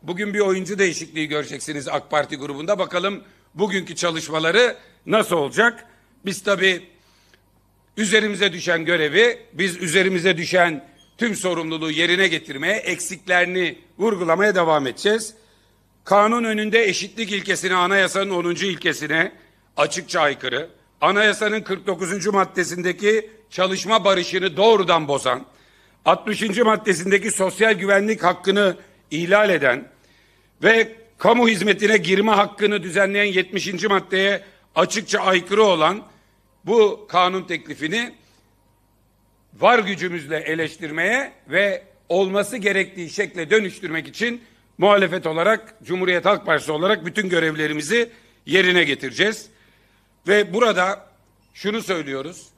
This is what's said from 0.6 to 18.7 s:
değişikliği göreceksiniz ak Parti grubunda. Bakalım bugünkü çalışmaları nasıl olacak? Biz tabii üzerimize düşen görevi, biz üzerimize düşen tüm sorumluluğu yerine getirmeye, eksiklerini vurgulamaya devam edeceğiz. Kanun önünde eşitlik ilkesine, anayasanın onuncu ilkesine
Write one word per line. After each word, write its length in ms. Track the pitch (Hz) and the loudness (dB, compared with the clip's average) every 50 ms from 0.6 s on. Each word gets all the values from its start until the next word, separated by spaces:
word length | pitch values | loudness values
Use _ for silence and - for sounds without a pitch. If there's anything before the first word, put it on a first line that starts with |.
| 185 160 202 190 | -4 -6 -2 0
değişikliği 480 | 196 185 156 - 165 156 - 156 156 151 | 0 0 0 -4 -10 -10 -8 -8 -6 -4
göreceksiniz 600 | 147 151 147 - 151 135 - - 156 147 131 165 | -4 -6 -6 -8 -10 -12 -10 -10 -10 -10 -8 -6
ak 240 | 143 143 - - | -6 -6 -6 -2
Parti 240 | - 151 143 - 165 | -2 -2 -2 -2 -6
grubunda. 440 | 139 127 143 143 139 156 165 208 196 | -10 -10 -10 -10 -10 -2 -2 0 -2
Bakalım 440 | 190 - 175 180 180 196 202 170 - - _ _ _ _ _ | -2 -4 -4 -4 -2 -2 -6 -6 -14 -20 _ _ _ _ _
bugünkü 420 | 147 190 208 185 196 170 151 170 | -4 -4 -2 -2 -4 -6 -6 -8
çalışmaları 800 | - - 175 165 160 - 139 151 156 160 165 170 208 247 240 214 - - - _ _ _ | -4 -4 -2 -2 -4 -6 -4 -4 -2 0 2 4 4 4 4 2 -4 -14 -20 _ _ _
nasıl 300 | - 165 220 202 - 175 | 0 2 2 2 2 0
olacak? 500 | 170 143 135 123 160 220 233 233 - - _ _ _ _ _ _ _ _ | 0 0 -2 -2 0 0 0 -2 -2 -20 _ _ _ _ _ _ _ _
Biz 180 | 190 190 - - | -8 -8 -6 -2
tabii 460 | 214 202 175 185 190 185 170 - - _ _ _ _ _ _ _ _ _ _ _ _ _ _ _ _ _ _ _ _ _ - | -2 -2 2 2 0 0 0 -6 -16 _ _ _ _ _ _ _ _ _ _ _ _ _ _ _ _ _ _ _ _ _ -4
üzerimize 560 | 220 196 190 214 214 214 208 175 196 196 165 | -2 2 2 2 2 2 -2 0 -2 -2 -2
düşen 320 | 175 156 180 175 165 165 | -4 -4 -2 -2 -2 0
görevi, 540 | 156 175 170 156 151 143 185 226 240 233 - - _ - | 0 0 0 0 2 4 4 4 4 2 -4 -12 _ -6
biz 240 | 147 180 190 170 180 | -4 -4 -4 -2 -4
üzerimize 600 | 185 175 151 196 190 185 190 180 160 190 180 160 | -6 0 2 2 2 2 0 0 0 0 0 0
düşen 480 | - - 170 185 175 175 160 139 - - _ _ _ _ _ _ | -2 0 2 2 2 2 0 -4 -10 -16 _ _ _ _ _ _
tüm 180 | 220 240 202 | -4 -4 -4
sorumluluğu 560 | - - 185 175 165 165 160 160 160 156 160 | -4 -4 -4 -4 -4 -4 -6 -6 -6 -6 -6
yerine 360 | 156 151 170 170 175 180 190 185 | -2 0 0 2 2 2 2 2
getirmeye, 480 | 160 156 - - 147 135 147 170 202 | 0 -2 -6 -8 -10 -6 -2 -2 -2
eksiklerini 1040 | 220 - 170 180 - - - 185 156 _ - 180 180 180 175 180 185 180 165 131 - - _ _ - | -2 -2 -4 -6 -6 -6 -10 -12 -12 _ 0 2 2 2 2 0 -2 -2 -2 -4 -8 -18 _ _ -2
vurgulamaya 560 | 180 226 214 180 180 165 165 175 196 214 202 | -2 0 0 0 0 0 2 4 4 2 4
devam 320 | 185 175 160 156 151 139 131 | 2 2 4 2 2 2 -2
edeceğiz. 460 | 113 - - 196 214 226 220 - - - _ _ _ _ _ _ _ _ _ _ _ _ _ | -6 -2 0 0 0 0 -2 -8 -14 -20 _ _ _ _ _ _ _ _ _ _ _ _ _
Kanun 400 | - 190 202 208 214 226 240 233 | 2 4 4 4 4 2 0 0
önünde 420 | 226 220 214 214 214 196 226 233 | -2 -2 -2 -2 2 2 2 2
eşitlik 460 | 202 180 - 175 202 - 214 226 185 | 2 0 -2 -6 -10 -8 -8 -6 -6
ilkesine, 440 | 208 196 185 - 185 156 - 185 180 | -6 -6 -4 -4 -4 -2 -2 0 0
anayasanın 540 | 185 180 180 196 196 190 180 - 190 196 202 | 2 2 2 4 2 2 2 0 -2 -2 -2
onuncu 360 | 196 175 170 170 175 151 180 | -2 -2 -2 -2 -4 -2 -2
ilkesine 680 | 196 | -4